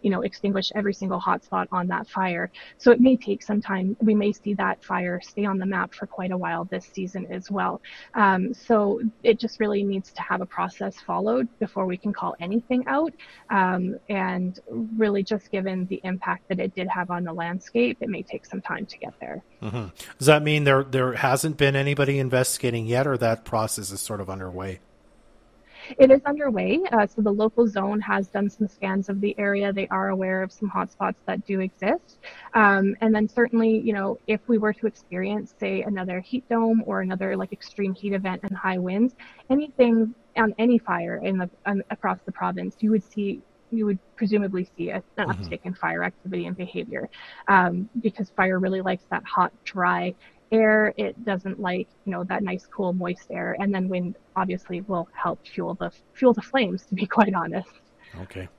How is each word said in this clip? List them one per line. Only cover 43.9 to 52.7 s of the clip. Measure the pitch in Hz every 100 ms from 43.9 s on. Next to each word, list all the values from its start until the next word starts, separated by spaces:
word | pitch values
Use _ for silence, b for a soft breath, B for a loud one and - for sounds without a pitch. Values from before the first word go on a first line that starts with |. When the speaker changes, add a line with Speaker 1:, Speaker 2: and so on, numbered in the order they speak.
| 190 _
Speaker 1:
presumably | - 208 208 196 190 185 -
see | 175
a, | 185
an | - -
Speaker 2:
Mm-hmm. | 196 90
Speaker 1:
uptick | 85 170
in | 185
fire | 185 165 165
activity | 180 - 185 180 170
and | 185
behavior, | 180 - - - - B B B -
um, | 196 180 175 202 240
because | 220 - 196
fire | - 185 185
really | 190 190
likes | 185 185 _
that | -
hot, | - - 175 _
dry | - 196 175 180 180 - b b _
air. | 220 220 214 214 -
It | 202 -
doesn't | 233 190 196 -
like, | 190 180 220 _
you | 196
know, | 175
that | 185 190
nice, | 196 185
cool, | -